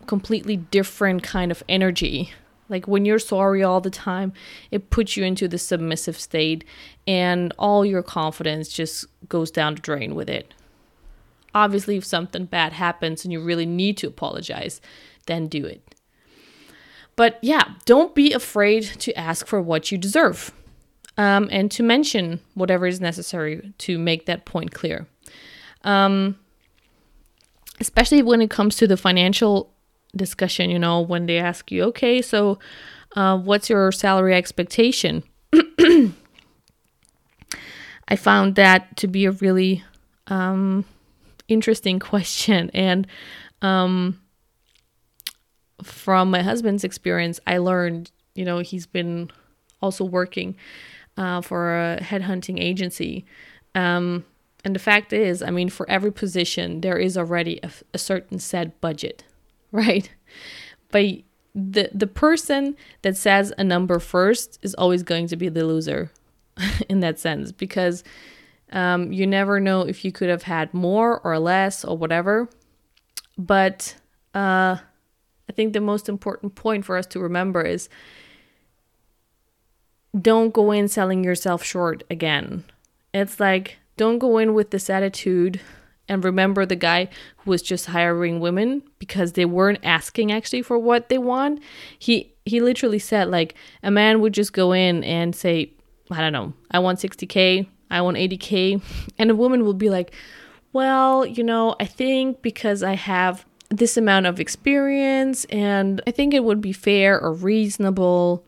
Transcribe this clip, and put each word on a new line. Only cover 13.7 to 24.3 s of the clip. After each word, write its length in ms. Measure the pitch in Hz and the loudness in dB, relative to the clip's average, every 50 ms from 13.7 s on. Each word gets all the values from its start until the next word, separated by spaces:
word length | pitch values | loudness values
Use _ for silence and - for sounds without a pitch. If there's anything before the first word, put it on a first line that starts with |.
| 170 180 190 202 202 | -2 0 0 -2 -2
to 100 | - - | -4 -6
apologize, 720 | - - - - - - - 170 - - - - - - - _ - - - - - _ _ _ | -10 -8 -8 -8 -8 -8 -10 -10 -10 -10 -10 -10 -10 -12 -14 _ -20 -20 -20 -20 -20 _ _ _
then 220 | - 170 170 160 | -8 -6 -6 -6
do 180 | 156 160 151 139 | -6 -6 -8 -8
it. 300 | - - - _ _ - _ _ _ _ _ _ _ _ _ _ _ _ _ _ - - - - - - - - _ _ | -8 -12 -16 _ _ -20 _ _ _ _ _ _ _ _ _ _ _ _ _ _ -20 -20 -20 -20 -20 -20 -20 -20 _ _
But 220 | - 233 233 233 - | 4 4 4 4 0
yeah, 320 | - 247 311 294 - - - - - | -2 0 2 2 2 0 -2 -8 4
don't 300 | - 240 277 330 330 - | 6 6 6 6 4 4
be 160 | 294 285 294 | 4 4 4
afraid 520 | - 240 - - - 214 202 208 214 226 214 202 - - | 4 2 -4 -2 0 2 4 4 4 2 0 -4 -8 -8
to 180 | - - - | -8 -6 -6
ask 300 | - 165 165 165 - - | -6 -6 -6 -6 -6 -4
for 140 | - - 202 | -4 -2 -2
what 300 | 175 165 165 156 - - | 0 0 -2 -2 -2 -4
you 60 | 202 | -6
deserve, 560 | 185 175 196 202 311 330 208 170 - - - - - - - - _ _ _ _ _ _ - _ | -4 -4 0 2 4 4 4 2 -2 -10 -16 -16 -20 -20 -20 -20 _ _ _ _ _ _ -10 _
um, 320 | - 208 202 196 202 208 - | 0 2 4 4 4 2 2
and 180 | - 196 196 208 | 0 0 0 0
to 120 | - - 240 | 0 2 2
mention 560 | 233 233 277 302 294 - 214 180 165 170 175 - _ _ | 4 4 4 2 2 0 -2 -2 -2 -6 -8 -10 _ _
whatever 340 | 196 185 185 185 180 180 | -4 0 2 2 2 2
is 140 | 180 180 185 | 0 -2 -2
necessary 720 | 185 170 170 180 175 - - 175 156 156 156 165 - 202 202 - | -4 -4 -4 -6 -8 -8 -6 -6 -6 -6 -6 -8 -12 -18 -16 -10
to 180 | - - 180 165 | -6 -4 -4 -2
make 260 | 165 170 165 165 - | 0 0 -2 -2 -2
that 200 | - | -6